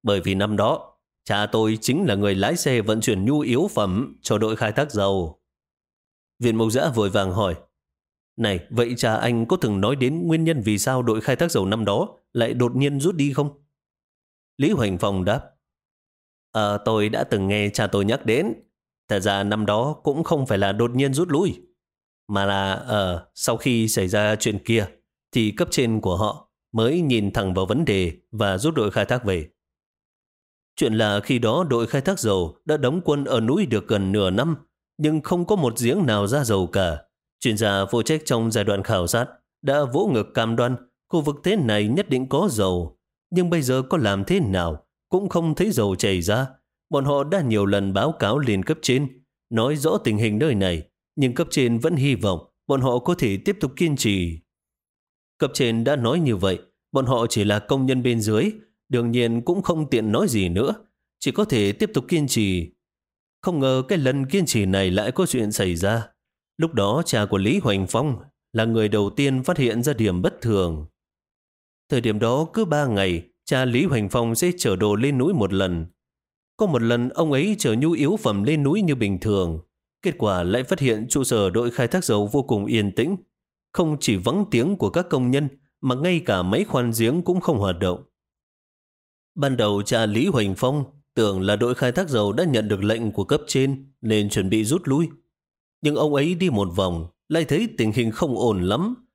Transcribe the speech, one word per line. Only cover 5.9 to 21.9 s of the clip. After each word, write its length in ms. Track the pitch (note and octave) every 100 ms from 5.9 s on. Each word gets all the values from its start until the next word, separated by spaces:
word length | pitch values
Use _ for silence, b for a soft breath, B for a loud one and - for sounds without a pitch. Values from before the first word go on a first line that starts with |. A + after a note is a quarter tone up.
| _ _ _ _ _
Viên 160 | A#2+ A2
Mộc 160 | A2+
Dã 180 | A#2+ D#3
vội 200 | A#2 G2+
vàng 220 | G#2 F#2+
hỏi, 240 | F#2 G2 E2 - _ _ _ _ _ _ -
"Này, 220 | A2 F2+ -
vậy 240 | A#2 A#2+ B2
cha 180 | A#2+ A2
anh 300 | A#2 A#2 A#2
có 120 | F#3
từng 200 | A2 G2+
nói 140 | G2+ C#3
đến 320 | B2+ D#3+ F3
nguyên 160 | D#3+
nhân 180 | D#3+ D3+
vì 160 | G#2+ G#2
sao 260 | C3+ C3
đội 180 | A#2+ A2
khai 140 | B2 B2
thác 160 | E3+
dầu 140 | A#2 F#2+
năm 200 | G#2+ G#2
đó 320 | G#2 G3 - _
lại 200 | A#2+ A2+
đột 220 | A#2+ B2 B2+
nhiên 240 | C#3+ C#3+
rút 160 | D#3 F3
đi 180 | C#3+
không?" 160 | C3+ C#3+ - _ _ _ _ _ _ _ _ _ -
Lý 140 | D3
Hoành 260 | F3+ G#2+ F2+
Phong 280 | G#2 G2 F#2
đáp, 260 | B2 - _ _ _ _ _ _ _ _ _ _
"Ờ, 260 | A2 G#2 G#2 -
tôi 240 | A2 G#2+
đã 140 | A2
từng 240 | - A2 F#2+
nghe 220 | G#2 G#2
cha 180 | G2+ F#2+
tôi 180 | G2+ G2+
nhắc 200 | C3+ -
đến. 280 | A#2+ G#3 - _ _ _ _ _
Thật 120 | G2+
ra 240 | G2+ G2
năm 220 | G2+ G#2+ G#2
đó 280 | G#2+ C3+ D3+
cũng 200 | - C#3+
không 220 | E3+ D#3 C3
phải 120 | G2
là 140 | G2
đột 200 | G#2 A#2+
nhiên 220 | B2 C#3
rút 160 | C3+ F3
lui, 320 | C#3+ F#3 - - _ _